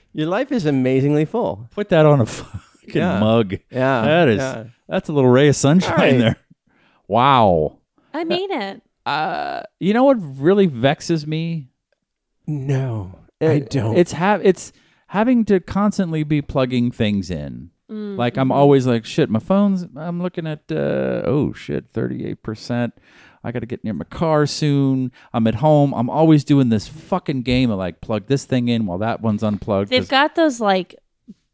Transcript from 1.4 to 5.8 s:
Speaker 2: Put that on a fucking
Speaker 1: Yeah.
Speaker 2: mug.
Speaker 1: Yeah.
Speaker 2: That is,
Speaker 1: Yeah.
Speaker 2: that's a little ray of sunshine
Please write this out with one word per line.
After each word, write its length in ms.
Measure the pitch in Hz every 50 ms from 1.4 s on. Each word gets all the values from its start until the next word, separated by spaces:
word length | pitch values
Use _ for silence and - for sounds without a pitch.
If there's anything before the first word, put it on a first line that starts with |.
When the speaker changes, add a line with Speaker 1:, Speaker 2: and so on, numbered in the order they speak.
| 214 90 92 101 117 -
Speaker 2:
Put 180 | _ 208 208 -
that 160 | 175 160 156
on 140 | 151 147 139
a 40 | 110
fucking 360 | - - - - - - 98 - _ _ _ _ - -
Speaker 1:
Yeah. 240 | 139 - 180 143 107
Speaker 2:
mug. 360 | 107 110 113 117 113 92 98 - - _
Speaker 1:
Yeah. 300 | - 123 131 135 135 120 110
Speaker 2:
That 220 | 143 156 175 170 131
is, 100 | 107 98
Speaker 1:
Yeah. 260 | 135 131 - 113 - 117 - _ _ -
Speaker 2:
that's 220 | 160 185 - -
a 40 | 156
little 160 | 143 131 123
ray 180 | 123 131 147 147
of 60 | 131
sunshine 360 | - - 139 156 185